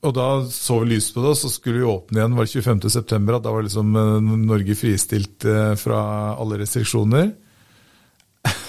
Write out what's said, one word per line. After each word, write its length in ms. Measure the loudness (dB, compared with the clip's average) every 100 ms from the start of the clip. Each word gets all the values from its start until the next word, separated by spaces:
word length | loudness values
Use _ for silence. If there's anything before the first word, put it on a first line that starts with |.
og 140 | -2 0
da 100 | 0 0 -2
så 300 | -6 0 0
vi 140 | 2 0
lyst 180 | 0
på 80 | -2
det, 120 | 0 0
og 20 |
så 120 | -2
skulle 300 | -6 -2 0
vi 80 | 0
åpne 280 | 0 -2 0
igjen, 180 | 2 2
var 100 | 0
det 60 | 0
tjuefemte 340 | 0 0 2
september, 480 | -2 0 0 2 0
at 80 | -2
da 80 |
var 120 | -4 -2
liksom, 240 | 0 2
eh, 360 | 2 4 2 2 2 2
Norge 280 | 2 0 0
fristilt, 680 | 0 0 0 -2 -4 -4 0
eh, 280 | 2 2 0
fra 220 | 0 -2 0 -2 -4
alle 280 | -4 -6 -4
restriksjoner. 720 | -4 -2 -2 0 2 2 2 -2 _ _ _ _ _ _ _ _ _ _ -6
<laughs> 120 | -6